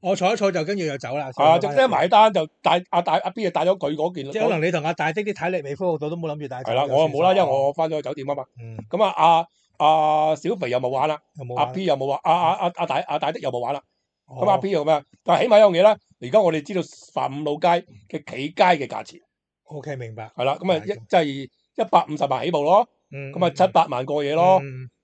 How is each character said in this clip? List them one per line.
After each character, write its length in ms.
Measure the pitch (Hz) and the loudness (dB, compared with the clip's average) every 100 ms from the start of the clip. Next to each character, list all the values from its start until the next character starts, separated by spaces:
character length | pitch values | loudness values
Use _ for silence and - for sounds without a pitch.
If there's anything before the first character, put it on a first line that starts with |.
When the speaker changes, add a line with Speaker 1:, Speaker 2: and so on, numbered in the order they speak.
Speaker 1:
哦， 140 | 185 196 | -2 0
坐 160 | 180 | 0
一 20 | 226 | 2
坐 160 | 202 | 0
就 120 | 180 160 | -2 -4
跟 120 | 202 | -4
住 60 | |
就 140 | 160 139 | -4 -6
走 180 | 127 139 | -8 -6
啦。 140 | 135 127 | -8 2
Speaker 2:
啊， 220 | 147 170 | 6 6
Speaker 1:
就 100 | - | 4
Speaker 2:
就 60 | 147 | 2
即 40 | |
係 60 | 262 | 4
埋 200 | 160 170 | 4 4
單 260 | 202 220 | 6 6
就 120 | 185 156 _ | 6 -2 _
帶， 220 | 175 170 180 | 0 0 0
阿 120 | 175 | -2
大， 120 | 180 165 | 0 0
阿 60 | 185 | -2
B 140 | 185 | -4
就 80 | 202 | -4
帶 100 | 165 | 0
咗 160 | 165 190 | 0 0
佢 160 | 147 151 | -2 -4
嗰 180 | 160 | -6
件。 160 | 180 135 | -6 -8
Speaker 1:
即 100 | 214 | -4
係 40 | |
可 60 | 214 | -2
能 120 | 170 | 0
你 100 | 160 | -2
同 120 | 170 | -2
阿 80 | 151 | -4
大 180 | 170 156 | -4 -4
的 100 | 165 | -4
啲 120 | 208 | -6
體 220 | 196 165 185 | -6 -4 -4
力 60 | |
未 140 | 139 139 | -6 -6
恢 100 | 185 | -4
復 120 | 160 | -4
到， 120 | 151 | -6
都 80 | 170 | -8
冇 120 | 165 | -8
諗 60 | 147 | -8
住 80 | 143 | -10
帶 160 | 123 | -10
走。 80 | 110 | -4
Speaker 2:
係 40 | 117 | -2
啦， 100 | 143 | 0
我 240 | 139 160 | 2 2
冇 120 | 139 | 2
啦， 100 | 175 | 2
Speaker 1:
有 20 | 190 | 4
算 0 | |
數。 40 | |
Speaker 2:
因 60 | 170 | 2
為 200 | 135 139 | 2 0
我 60 | |
返 160 | 143 160 | -2 -4
咗 60 | 156 | -4
去 60 | |
酒 120 | 143 | -6
店 140 | 147 135 | -10 -8
啊 80 | 139 | -8
嘛。 80 | 127 - | -10 -16
Speaker 1:
嗯。 180 | 113 113 117 | -18 -16 -10
Speaker 2:
咁 140 | 180 | 0
啊， 100 | 208 - | 0 4
阿， 320 | 160 165 165 _ _ _ 151 | 4 4 2 _ _ _ 2
阿 500 | 156 156 156 156 156 | 4 2 2 0 0
小 180 | 165 208 | -4 -4
肥 140 | 135 | -2
又 100 | 123 | -2
冇 100 | 127 | -2
玩 180 | 131 143 | -2 -2
啦。 100 | 151 _ - | -4 _ -18
Speaker 1:
又 80 | 127 | -12
冇 80 | |
玩。 120 | 123 147 | -2 -2
Speaker 2:
阿 60 | |
P 140 | 135 185 | -2 -2
又 100 | 139 | -2
冇 100 | 135 | -2
玩， 120 | 139 | -4
阿， 100 | - | 0
阿， 180 | 165 165 | 2 2
阿， 180 | 196 180 180 | 0 -2 -4
阿 100 | 175 | -4
大， 100 | 139 - | -4 -4
阿 120 | 147 | -4
大 120 | 147 | -4
的 80 | 165 | -6
又 100 | 147 | -6
冇 80 | 120 | -6
玩 140 | 120 | -6
啦。 80 | 143 _ _ _ _ _ | -8 _ _ _ _ _
Speaker 1:
哦。 180 | 131 | -4
Speaker 2:
咁 60 | 196 | 0
阿 80 | 190 | 0
P 140 | 196 | 0
又 120 | 175 | -2
咩 100 | 147 | 2
啊？ 100 | 151 143 _ | 0 0 _
嗱， 160 | - 170 | 0 2
起 80 | 214 | 6
碼 120 | 214 | 6
一 20 | |
樣 100 | 208 | 6
嘢 120 | 170 | 6
啦， 120 | 202 208 _ _ | 4 4 _ _
而 100 | 123 | 0
家 120 | 208 | 2
我 100 | 190 | 2
哋 100 | 160 | 0
知 100 | 143 | -4
道 80 | 190 - - - | -6 -6 -12 -12
泛 140 | - 131 | -6 -6
五 160 | 135 | -4
老 100 | 151 | -6
街 320 | 151 175 175 175 - _ | -2 0 0 -2 -20 _
嘅 140 | 156 - | -12 -12
企 220 | 120 139 | -10 -10
街 160 | - | 2
嘅 240 | 185 170 127 | 2 2 -2
價 160 | 110 | -10
錢。 160 | 113 - _ _ _ _ _ | -14 -20 _ _ _ _ _
Speaker 1:
OK， 300 | 151 135 139 | -16 -12 -10
明 200 | 117 110 | -12 -12
白。 160 | 110 - | -16 -4
Speaker 2:
係 80 | 127 | -2
啦， 120 | 143 | -2
咁 120 | 185 | -2
啊， 80 | 170 | -2
Speaker 1:
係。 160 | 104 107 | -2 -10
Speaker 2:
一， 40 | 117 | 0
即 80 | 185 | 2
係 80 | 156 139 135 _ _ - 214 | 2 -4 -12 _ _ -6 0
一 40 | |
百 140 | 180 160 | 0 0
五 80 | 147 | -4
十 80 | 147 | -4
萬 180 | 127 | -2
起 60 | 131 | -2
步 140 | 165 | -2
咯。 240 | 147 190 254 _ _ | 2 2 2 _ _
Speaker 1:
嗯， 200 | 139 135 | -16 -14
Speaker 2:
咁 140 | 143 175 | -4 -4
啊， 40 | |
Speaker 1:
嗯， 20 | |
嗯。 40 | 139 | 0
Speaker 2:
七 120 | 185 | 0
百 180 | 185 160 | 2 0
萬 180 | 127 | -2
過 200 | 135 147 | -4 -4
夜 100 | 143 | -2
咯。 260 | 156 180 185 | 2 4 4
Speaker 1:
嗯， 20 | 139 | 0
嗯。 240 | 131 127 _ | -14 -16 _